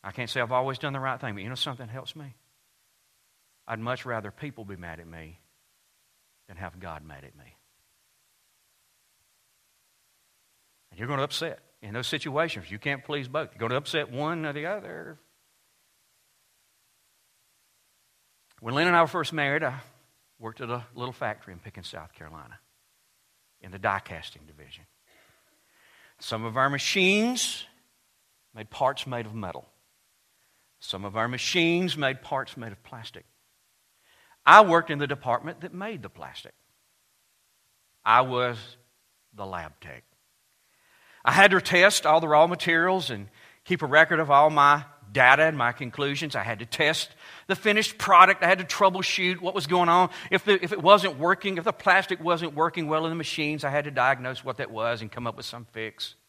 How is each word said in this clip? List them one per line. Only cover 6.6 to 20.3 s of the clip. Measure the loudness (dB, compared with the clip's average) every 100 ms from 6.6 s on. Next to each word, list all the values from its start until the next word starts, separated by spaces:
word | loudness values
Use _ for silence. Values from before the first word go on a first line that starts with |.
| -16 -14
God | -16 -16
mad | -18 -20
at | -20 _
me. | -20 _ _ _ _ _ _ _ _ _ _ _ _ _ _ _ _ _ _ _ _ _ _ _ _ _ _ _ _ _ _ _ _ _ _
And | -12
you're | -8
gonna | -4
upset | -4 -6 -8 -12 _ _
in | -12
those | -10 -6
situations. | -6 -4 -4 -4 -6 -14
You | -10
can't | -8 -8
please | -8 -10 -6
both. | -8 -10
You're | -8
gonna | -4 -4
upset | -4 -6 -6
one | -6 -6 -6
or | -8
the | -8 -8
other. | -10 -12 -16 -16 -20 _ _ _ _ _ _ _ _ _ _ _ _ _ _ _ _ _ _ _ _ _ _ _ _ _ _ _ _ _ _ _ _ _ _
When | -6
Lynn | -2 2
and | 4
I |
were | 2
first | 0 -6
married, | -4 -2 -2
I | -4 -6 -18 _ _ _ _